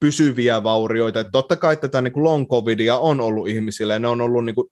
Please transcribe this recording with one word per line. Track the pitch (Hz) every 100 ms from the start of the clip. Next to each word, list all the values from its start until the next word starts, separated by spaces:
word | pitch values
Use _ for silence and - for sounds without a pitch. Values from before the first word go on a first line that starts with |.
pysyviä | 147 143 147 123 120 113
vaurioita. | 107 110 110 113 113 110
Et | 101
totta | 131 131 170
kai | 165 156
tätä, | 135 131
niin | 127
kuin, | 139
long | 160 151 131
covidia | 123 110 110 113 123
on | 160 139
ollut | 113 107 95
ihmisille, | 110 107 - 107
ja | 107
ne | 120
on | 120
ollut, | 120 120 117
niin | 113
kuin, | 127